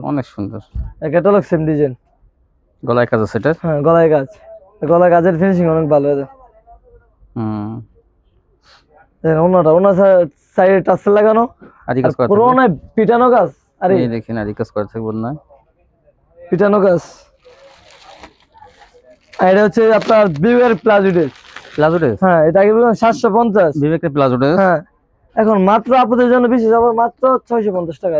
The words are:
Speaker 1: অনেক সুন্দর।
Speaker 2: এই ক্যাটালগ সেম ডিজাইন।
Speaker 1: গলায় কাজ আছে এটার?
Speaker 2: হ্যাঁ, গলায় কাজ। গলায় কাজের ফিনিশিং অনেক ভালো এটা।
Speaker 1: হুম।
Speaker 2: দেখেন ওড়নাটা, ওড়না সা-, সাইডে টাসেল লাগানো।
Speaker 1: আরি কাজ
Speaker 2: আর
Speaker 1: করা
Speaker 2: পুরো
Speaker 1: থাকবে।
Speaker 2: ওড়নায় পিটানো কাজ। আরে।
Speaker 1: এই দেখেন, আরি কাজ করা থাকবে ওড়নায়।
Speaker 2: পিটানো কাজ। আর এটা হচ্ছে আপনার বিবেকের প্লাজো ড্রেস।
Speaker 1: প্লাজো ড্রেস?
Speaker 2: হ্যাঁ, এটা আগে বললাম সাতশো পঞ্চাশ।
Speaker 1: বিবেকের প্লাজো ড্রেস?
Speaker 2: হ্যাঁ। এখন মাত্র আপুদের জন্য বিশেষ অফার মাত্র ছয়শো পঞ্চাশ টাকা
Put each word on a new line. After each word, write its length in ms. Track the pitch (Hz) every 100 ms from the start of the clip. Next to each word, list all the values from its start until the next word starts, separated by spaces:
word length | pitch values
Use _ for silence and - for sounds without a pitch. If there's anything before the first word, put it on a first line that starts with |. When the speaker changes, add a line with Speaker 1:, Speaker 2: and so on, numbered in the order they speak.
| 139
Speaker 1:
অনেক 140 | 143 123
সুন্দর। 340 | - 101 107 - - - -
Speaker 2:
এই 60 | 160
ক্যাটালগ 300 | 165 175 202 -
সেম 100 | 165 156
ডিজাইন। 240 | 151 143 123 _ _ _ _ _ _ _ _
Speaker 1:
গলায় 240 | 120 120 120
কাজ 80 | 113 104
আছে 120 | 117
এটার? 180 | 143 165
Speaker 2:
হ্যাঁ, 180 | 165 147
গলায় 280 | 147 165 165 151
কাজ। 120 | 135 - - - _ _ 147
গলায় 200 | 170 180 170
কাজের 200 | 175 160
ফিনিশিং 260 | 190 180 170
অনেক 220 | 160 156
ভালো 180 | 147 143
এটা। 140 | 143 135 - - _ _ - _ - _ _ _ 120
Speaker 1:
হুম। 360 | 107 107 104 113 110 _ _ _ _ _ _ _ _ _ _ _ _ _
Speaker 2:
দেখেন 140 | 160 156
ওড়নাটা, 340 | 175 185 160 165
ওড়না 160 | 202 185
সা-, 260 | 196 185 170 - - -
সাইডে 240 | 185 190
টাসেল 320 | 190 180 -
লাগানো। 300 | 208 214 220 240 - - _ -
Speaker 1:
আরি 140 | 127
কাজ 100 | 127
Speaker 2:
আর 40 | -
Speaker 1:
করা 100 | 123
Speaker 2:
পুরো 140 | 202
Speaker 1:
থাকবে। 80 | 240
Speaker 2:
ওড়নায় 220 | 254 247 147 - -
পিটানো 320 | 214 233 247 240
কাজ। 140 | 175 - _ _
আরে। 100 | 185 123
Speaker 1:
এই 60 | 123
দেখেন, 280 | 113 110 117
আরি 160 | 104
কাজ 160 | 104 113
করা 120 | 107 101
থাকবে 220 | 113 110
ওড়নায়। 280 | 110 117 151 _ - _ _ _ _ _ _ _ _
Speaker 2:
পিটানো 400 | - 170 202 208
কাজ। 200 | 190 175 - - _ _ - - - _ _ - - - - _ _ _ - _ - _ _ _ _ -
আর 80 | 185
এটা 100 | 190
হচ্ছে 200 | 208 - 220
আপনার 340 | 214 - 220 208 143
বিবেকের 300 | 208 240 240 220
প্লাজো 280 | 220 208 196
ড্রেস। 200 | 175 147 - - - - -
Speaker 1:
প্লাজো 220 | 151 170
ড্রেস? 200 | 147 104
Speaker 2:
হ্যাঁ, 200 | 190 170 156
এটা 100 | 190
আগে 100 | 208
বললাম 200 | 220 240
সাতশো 340 | 208 226 214 226 208
পঞ্চাশ। 340 | 233 202 165 147
Speaker 1:
বিবেকের 300 | 147 160 170 143
প্লাজো 220 | 135 123
ড্রেস? 200 | 135 180
Speaker 2:
হ্যাঁ। 160 | 190 160 - _ _ _ _ -
এখন 220 | 220 208
মাত্র 280 | 185 220 226 254
আপুদের 240 | 240 247 247
জন্য 160 | 247 240
বিশেষ 240 | 247 226
অফার 200 | 233 233
মাত্র 300 | 226 233 - 262 262 -
ছয়শো 240 | 240 208 185
পঞ্চাশ 220 | 165 151
টাকা 180 | 185 151